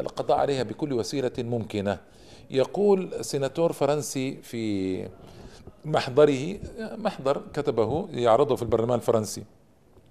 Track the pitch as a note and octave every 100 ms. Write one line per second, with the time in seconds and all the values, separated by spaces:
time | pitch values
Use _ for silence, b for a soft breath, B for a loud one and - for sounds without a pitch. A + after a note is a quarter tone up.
0 | C3 - C3 C#3+ C#3 C3+ A2 - D3+ A#2+
1 | G#2 C#3+ B2+ B2 A#2 A#2+ G#2+ G#2 G2 F#2+
2 | - B B B B C3 C3 F#3 G3+ F#3+
3 | F3 - - C#3+ C3+ E3 E3 D3+ C#3 D3+
4 | C#3+ C#3 C3 - - A#2 A2 G2 F#2+ F#2
5 | G2 - B B B B B - D3+ D3
6 | B2+ B2+ D3+ C3+ D#3 - - A#3 A3 A3
7 | G3+ - C3 C#3+ - D3 C#3+ A#2 A2 D3
8 | - B2+ A#2+ A2+ C#3 A#2 A2+ A2+ A#2 A#2+
9 | - A2+ G#2 - G#2 - _ _ _ -
10 | -